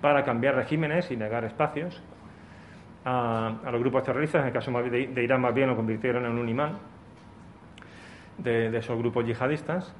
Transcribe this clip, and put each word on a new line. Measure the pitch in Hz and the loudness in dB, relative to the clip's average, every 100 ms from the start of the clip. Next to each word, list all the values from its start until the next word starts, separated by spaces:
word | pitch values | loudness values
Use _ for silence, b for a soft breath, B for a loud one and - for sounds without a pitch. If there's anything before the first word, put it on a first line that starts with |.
para | 143 143 | 6 4
cambiar | 131 117 131 | 4 2 2
regímenes | 131 117 151 156 160 - | 2 2 0 2 0 -2
y | 123 | -4
negar | 107 117 | -2 -2
espacios | 113 - 151 143 175 - - - B B B B B B B - | -4 0 0 0 -6 -10 -16 -20 B B B B B B B -10
a, | - 127 120 113 113 113 | -2 0 2 0 0 -4
a | 131 | -2
los | 120 | 0
grupos | 123 127 | 2 2
terroristas. | 127 127 156 165 | 0 0 2 2
En | 135 | 2
el | |
caso | 117 117 | 0 -2
más | 120 123 | 0 0
de, | 120 131 | 0 0
de | 127 | 0
Irán, | 120 131 | 4 4
más | 123 | 4
bien | 117 131 | 4 4
lo | 117 | 4
convirtieron | 110 110 123 120 | 0 0 2 0
en | 123 117 | 0 -2
un | 120 | 0
imán | 117 151 202 - - - - - - - - - - B B B B B - | 0 0 -2 -12 -20 -20 -20 -20 -20 -20 -20 -20 -20 B B B B B -8
de, | 123 117 113 | 0 2 2
de | 113 | 0
esos | 113 117 | -2 0
grupos | 117 117 117 | 0 0 0
yihadistas. | 110 127 147 - 175 185 - | 0 0 -2 -2 -4 -4 -14